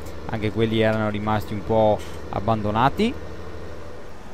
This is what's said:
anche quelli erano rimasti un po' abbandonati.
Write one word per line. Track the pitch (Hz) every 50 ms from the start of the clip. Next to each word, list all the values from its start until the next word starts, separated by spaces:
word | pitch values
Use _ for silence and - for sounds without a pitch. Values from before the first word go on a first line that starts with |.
| - - - - -
anche | - - 110 104 107 101
quelli | 110 117 113 110 110
erano | 110 110 110 110 107 107
rimasti | 104 104 104 107 107 107 104 - 110
un | 101 82
po' | - 113 110 110 107 104 - - - - - - -
abbandonati. | - - 101 110 113 110 101 104 104 113 123 143 - - 208 233 285 - - - - - - - - - - - - - - - - - - - - - - -